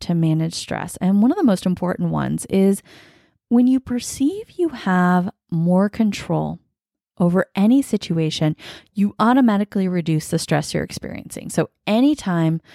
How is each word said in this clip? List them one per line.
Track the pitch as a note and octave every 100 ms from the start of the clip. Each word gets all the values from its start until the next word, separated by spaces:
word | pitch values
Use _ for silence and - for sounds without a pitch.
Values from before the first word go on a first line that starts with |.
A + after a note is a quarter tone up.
to | -
manage | E3+ D#3+ D#3+ E3
stress. | - - - F3 -
And | F3+ G3+
one | A#3+
of | F#4+
the |
most | C#4+ F#3 F#3+
important | F3 F3+ - E3+
ones | D#3 C3+ D#3+ -
is | F#3+ G3 G3+ - - - _ _ _ -
when | A#3 B3+
you | C4
perceive | - B3 - - C#4 G4 A4+
you | - E4+
have | B3 G3 F#3 F3+ F3+ F3+ - _
more | E3 E3+ F3+ G3+
control | - A3 G3 - D#3 D#3 E3+ _ _ _ _ _ -
over | F3 F3+ -
any | - G#3 C4+
situation, | C4+ G#3 - E3 D#3 - D#3 D#3 - - _
you | - G3+ -
automatically | A3 C4 A#3+ G3+ G#3 G3+ F#3+
reduce | F3+ D#3+ D#3 -
the | E3
stress | - D#3 E3
you're | D#3
experiencing. | - - - - - - -
So | - - _ -
anytime | G#3+ C#4 D4+ G3 E3+ D#3+ E3 -